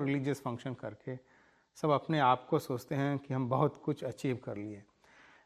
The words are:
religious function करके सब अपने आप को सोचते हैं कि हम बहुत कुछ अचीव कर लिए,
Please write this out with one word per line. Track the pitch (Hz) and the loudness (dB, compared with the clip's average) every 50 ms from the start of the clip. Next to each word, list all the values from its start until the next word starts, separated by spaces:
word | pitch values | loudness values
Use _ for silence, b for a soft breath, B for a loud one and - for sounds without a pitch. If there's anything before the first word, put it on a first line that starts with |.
| 143 139 | 2 2
religious | 139 143 131 143 135 135 - 131 | 0 0 0 -2 -2 -2 -4 -6
function | 120 117 - 135 123 - | -8 -6 -6 -8 -8 -8
करके | - 110 104 - - 139 127 127 - _ _ _ _ _ _ _ _ _ _ | -8 -10 -12 -10 -10 -10 -10 -10 -12 _ _ _ _ _ _ _ _ _ _
सब | - - 156 | -2 2 4
अपने | 147 156 - - 160 151 | 4 4 2 2 2 6
आप | 139 123 127 127 - - | 6 6 6 4 2 0
को | 165 147 | 0 0
सोचते | - - 131 117 - - 151 | 0 -2 -4 -6 -4 -4 -2
हैं | 139 139 143 143 135 | 0 0 0 0 -2
कि | - - 131 | -4 -4 -2
हम | 131 131 117 | -2 0 0
बहुत | 127 131 156 143 143 - - | 2 2 2 2 0 -2 -4
कुछ | - 147 - - | -4 -4 -4 -6
अचीव | 127 117 - - 139 123 117 - | -8 -8 -4 -2 -2 -2 -2 -4
कर | 131 110 104 | -8 -8 -8
लिए, | 104 107 104 98 - - _ b b b b b b b b b b | -8 -8 -10 -12 -14 -20 _ b b b b b b b b b b